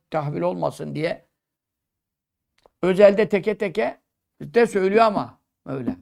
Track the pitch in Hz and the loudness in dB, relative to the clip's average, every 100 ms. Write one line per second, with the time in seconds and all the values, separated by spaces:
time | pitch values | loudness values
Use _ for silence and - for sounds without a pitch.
0 | _ 160 147 151 170 185 151 - 151 143 | _ -8 -6 -4 -4 -4 -6 -6 -10 -6
1 | 156 - _ _ _ _ _ _ _ _ | -6 -6 _ _ _ _ _ _ _ _
2 | _ _ _ _ _ _ _ _ 175 185 | _ _ _ _ _ _ _ _ -2 6
3 | 202 202 214 202 175 208 208 185 226 - | 6 6 2 0 -2 -4 -4 -4 -6 -6
4 | _ _ _ - 147 233 233 202 190 208 | _ _ _ -18 -4 2 2 2 2 4
5 | 226 190 117 - _ _ - 135 120 - | 2 2 -6 -12 _ _ -12 -10 -8 -10